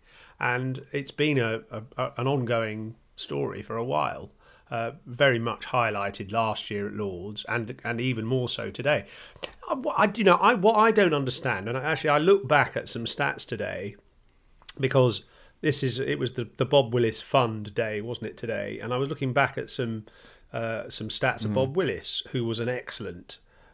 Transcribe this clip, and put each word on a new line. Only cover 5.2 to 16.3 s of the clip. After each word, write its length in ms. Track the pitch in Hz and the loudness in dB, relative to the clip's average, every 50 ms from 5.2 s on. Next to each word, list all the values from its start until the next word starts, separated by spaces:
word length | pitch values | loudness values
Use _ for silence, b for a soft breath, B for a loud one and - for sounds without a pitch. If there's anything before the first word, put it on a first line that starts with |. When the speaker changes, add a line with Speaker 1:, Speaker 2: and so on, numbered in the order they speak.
| 143 135 120 113 | 4 4 4 4
Speaker 1:
much 280 | 117 117 104 - - | 0 -2 -4 -4 -6
highlighted 640 | - - 123 117 110 104 101 101 101 101 - 107 98 | -2 0 0 2 2 0 -2 -2 -4 -4 -6 -8 -4
last 380 | 107 113 113 107 104 - - - | -2 0 0 0 0 -4 -6 -6
year 180 | 107 101 101 104 | -4 -4 -4 -4
at 60 | 101 | -4
Lords 520 | 104 104 98 90 87 92 107 107 107 - - | -4 -6 -6 -6 -6 -8 -10 -10 -10 -6 -4
and, 320 | 110 120 110 110 127 - - | -4 -4 -4 -6 -8 -8 -6
and 160 | 113 117 117 | -6 -4 -2
even 260 | 123 131 123 110 110 | -2 -2 -2 -2 -2
more 220 | 113 131 127 123 113 | 0 0 0 0 -2
so 220 | - - 110 98 | -4 -4 -6 -6
today. 360 | - - 127 143 147 107 B B B B B B B B B B B B - - | -6 -2 0 0 0 0 B B B B B B B B B B B B -8 -6
Uh, 60 | 320 | -6
what 180 | 262 240 302 - | -4 -2 -2 2
I, 160 | 160 208 202 208 | 2 2 2 2
you 100 | 240 202 | 4 6
know, 100 | 190 175 | 6 6
I, 200 | - 185 220 247 | 8 6 6 6
what 220 | 185 175 220 226 | 6 6 6 6
I 140 | 208 220 226 | 6 6 6
don't 240 | - 208 196 170 151 | 6 6 6 6 4
understand, 540 | 143 135 127 127 - - 127 110 95 98 113 | 2 0 -2 -2 -2 -2 -2 -2 -2 -2 -4
and 100 | 120 131 | -4 -2
I, 40 | 135 | -2
actually 260 | 156 156 - - 151 | -2 -2 0 2 4
I 80 | 147 147 | 4 6
look 280 | 156 185 202 196 135 | 6 6 6 4 4
back 300 | 120 151 139 123 - - | 4 4 4 4 4 0
at 120 | 120 - - | -4 -4 -4
some 160 | - 120 113 | -4 -4 -4
stats 420 | - - - 143 143 - - - | -4 -2 -2 -2 -2 -2 -4 -6
today, 500 | - 117 101 101 98 92 90 98 104 - - _ _ _ _ _ _ _ _ _ _ _ _ _ - - - | -6 -6 -4 -4 -4 -6 -6 -8 -10 -10 -14 _ _ _ _ _ _ _ _ _ _ _ _ _ -16 -4 -2
because 460 | 135 131 - 135 127 123 104 - b b b b b b b b | 0 2 4 4 4 4 2 0 b b b b b b b b
this 220 | - 156 135 - 139 | 0 0 2 2 2
is, 160 | 127 107 127 | 0 0 -2
it 180 | 131 139 143 143 | -2 -2 -2 -2
was 140 | 135 120 | -2 -4